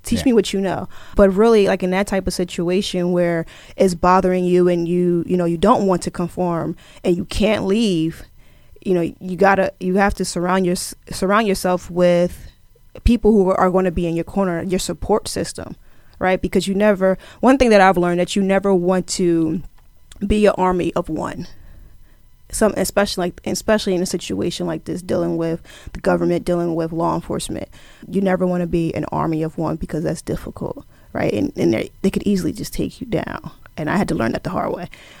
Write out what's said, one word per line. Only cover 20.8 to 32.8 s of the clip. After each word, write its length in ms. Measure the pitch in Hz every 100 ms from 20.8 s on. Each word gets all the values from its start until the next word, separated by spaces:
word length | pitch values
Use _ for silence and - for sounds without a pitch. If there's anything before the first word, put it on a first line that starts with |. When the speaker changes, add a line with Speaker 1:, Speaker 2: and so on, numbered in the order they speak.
| 170 -
Speaker 1:
of 120 | 175
one. 380 | 156 170 - - - - - - - - - - - -
Some, 240 | - 214 -
especially, 480 | 185 - 202 - 175
like, 140 | - -
especially 480 | - - 214 202
in 80 | 180
a 40 | 185
situation 600 | 180 - 190 180 - 180
like 200 | 160 -
this, 160 | 180
dealing 340 | 185 185 170 170
with 240 | 165 165 - - -
the 80 | -
government, 460 | 190 175 170 175 175
dealing 300 | 175 170 165
with 180 | 165
law 200 | 165 170
enforcement, 540 | 160 - - - - - - - - -
you 140 | 180
never 260 | 196 185 180
wanna 180 | 180 170
be 280 | 170 165 -
an 80 | -
army 320 | 151 151 156
of 140 | 160 -
one, 180 | 156 160
because 280 | - 156
that's 180 | 160 165
difficult, 640 | - - - - - - - - -
right? 220 | - -
And, 180 | - 196 -
and 160 | 175
they, 180 | - - -
they 60 | 196
could 140 | -
easily 300 | 196 196 170
just 200 | - 156
take 280 | -